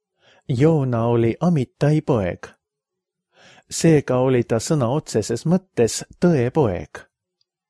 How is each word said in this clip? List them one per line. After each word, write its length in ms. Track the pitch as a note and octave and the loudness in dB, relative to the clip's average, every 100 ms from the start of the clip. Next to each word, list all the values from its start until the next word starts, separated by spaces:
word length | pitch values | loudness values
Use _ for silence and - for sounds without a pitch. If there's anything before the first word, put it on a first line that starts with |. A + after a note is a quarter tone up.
| _ _ _ _ - | _ _ _ _ -6
Joona 560 | A#2+ D3+ D#3+ C3 A#2 A#2 | 0 2 2 0 -2 0
oli 300 | A#2 A#2 - | 0 0 0
Amittai 600 | E3+ D#3+ B2 - C#3+ D3+ | 0 0 -2 -2 0 0
poeg. 460 | - B2 F2+ F#2+ - _ _ _ _ _ _ _ _ _ - - - | 0 -2 -2 -6 -12 _ _ _ _ _ _ _ _ _ -20 -20 -14
Seega 480 | - E3 D3+ - B2+ | -2 2 2 2 0
oli 200 | C3 B2+ | 2 0
ta 140 | A#2 A#2 | 0 -2
sõna 240 | - D#3+ A#2 | -2 -2 -2
otseses 560 | D3 - A#2 - A#2 D#3 | -4 -4 -4 -4 -4 0
mõttes 600 | F#3 - - C#3+ - - - | -2 -2 -2 0 -2 -12 -2
tõe 320 | F3 D#3 A#2+ | 2 2 0
poeg. 540 | D#3+ A#2+ F2 - - - _ _ _ _ _ _ | 0 0 -2 -8 -16 -20 _ _ _ _ _ _